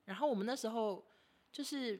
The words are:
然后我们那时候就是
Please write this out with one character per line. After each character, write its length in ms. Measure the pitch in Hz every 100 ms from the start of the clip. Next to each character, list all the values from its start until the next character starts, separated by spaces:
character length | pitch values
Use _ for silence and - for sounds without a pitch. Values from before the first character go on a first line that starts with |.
然 120 | - 190
后 100 | 294
我 80 |
们 100 | 220
那 120 | 220 269
时 120 | 220
候 380 | 226 214 185 - - _ _ _
就 100 | -
是 340 | 285 285 247 196